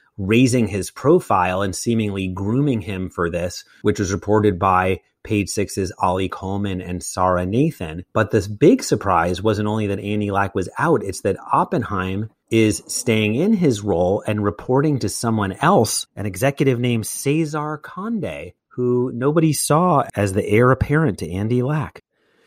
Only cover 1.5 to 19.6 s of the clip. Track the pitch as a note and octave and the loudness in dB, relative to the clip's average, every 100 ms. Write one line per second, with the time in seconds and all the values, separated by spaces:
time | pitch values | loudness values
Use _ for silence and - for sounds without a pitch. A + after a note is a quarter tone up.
1.5 | F#2 G2+ F#2 A#2 A2+ G#2 G2 F#2+ F#2 G2+ | 0 -2 -4 -2 0 0 -2 -4 -4 -2
2.5 | B2+ D3 A2+ G#2+ F#2+ F#2 - E2+ E2+ F2+ | 0 0 -2 -4 -6 -6 -2 -2 -2 -6
3.5 | - - - G#2 G#2 F#2 F#2+ - G#2+ G#2 | -8 -18 -2 -2 0 -2 -2 2 4 4
4.5 | F2 F#2+ F#2 F#2+ F2+ _ _ - G#2 F#2+ | 2 2 4 2 -2 _ _ -4 -2 -2
5.5 | - F#2+ G#2 F#2 - F#2+ F#2 F#2+ - F#2+ | -4 -4 -4 -6 0 0 0 -2 -6 -6
6.5 | G2+ G2+ F#2 F2+ F2+ - F#2+ F#2 F2+ F#2 | -4 -4 -4 -6 -8 -6 0 2 2 0
7.5 | A2+ D#3+ - E2 E2+ - A2 G#2+ A2 G2 | 0 0 -2 -10 -10 -4 -2 2 0 0
8.5 | G#2 F3 C4 - B2+ G2 F2 E2+ F2+ G#2+ | 4 4 4 2 -2 2 2 2 0 0
9.5 | G#2+ G#2 A2 G2+ G2 G#2 G#2 G2+ G2 G2 | 0 0 -2 -2 -4 -4 -2 0 0 0
10.5 | G2+ F2+ - D#3 C3+ G2 - G2+ F#2 - | -2 -4 -2 0 0 -2 -4 -4 -4 -2
11.5 | C#3+ F#3 E3 - G2 F#2 F#2+ A2 _ - | 0 0 -2 -2 -4 -4 -4 -8 _ 0
12.5 | A2+ A2 - - - - A2 G#2+ A#2 G3 | 4 4 2 -6 -6 0 2 2 0 2
13.5 | G#3 D#3+ G#2 G2+ E2+ F2+ G#2 - G#2+ G#2 | 2 2 0 0 0 2 0 -2 -2 -2
14.5 | - - C3 D3+ C3 G#2 - A#2 A2 F#2+ | -4 0 0 2 0 -2 -2 -2 0 -2
15.5 | F#2 D#3 F#3+ A#2 - - - G2+ F#2 C3 | 0 2 4 2 -2 -8 -8 -8 -2 -2
16.5 | - C3+ A#2+ B2 A#2 G#2+ - C#3 D#3 D#3 | 2 2 2 0 -2 -4 -6 -2 -2 -2
17.5 | D3+ D3+ D3 - - G#3+ A3+ G#2+ D2 F2 | -6 -8 -10 -12 -12 -8 -6 -6 -8 -14
18.5 | _ _ - B2 B2 B2+ A#2+ C3+ E3 D#3+ | _ _ -4 0 0 0 0 2 4 2
19.5 | C#3 | 2